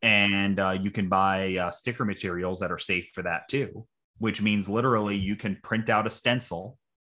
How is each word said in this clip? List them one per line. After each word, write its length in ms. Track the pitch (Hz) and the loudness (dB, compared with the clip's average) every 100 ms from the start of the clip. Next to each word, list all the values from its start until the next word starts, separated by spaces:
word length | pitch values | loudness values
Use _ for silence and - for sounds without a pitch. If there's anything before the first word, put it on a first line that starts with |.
And, 580 | 117 104 101 98 98 95 | 4 4 4 4 2 2
uh, 180 | 95 95 | 2 0
you 100 | 98 | -2
can 160 | 104 92 | -2 2
buy, 460 | 95 95 95 95 92 | 4 4 2 0 -2
uh, 140 | 87 | -2
sticker 320 | - 127 120 107 | -4 -4 -4 -4
materials 540 | 95 95 87 90 92 | -4 -4 -4 -4 -2
that 120 | 90 | -4
are 60 | 85 | -4
safe 320 | - 90 - | -2 -4 -4
for 80 | - | -6
that 240 | 87 80 - | -4 -4 -2
too, 380 | 139 123 - - _ _ - | -4 -4 -8 -18 _ _ -4
which 240 | 110 98 | -2 0
means 260 | 107 104 95 | 2 2 0
literally 480 | 110 127 113 104 101 | 0 2 2 0 -2
you 180 | 95 104 | -2 -2
can 200 | 104 95 | -4 -6
print 260 | - 113 113 | -4 -2 2
out 180 | 107 107 | 2 2
a 20 | |
stencil 680 | - 123 123 - 87 101 - _ _ | 0 0 0 -2 -8 -10 -16 _ _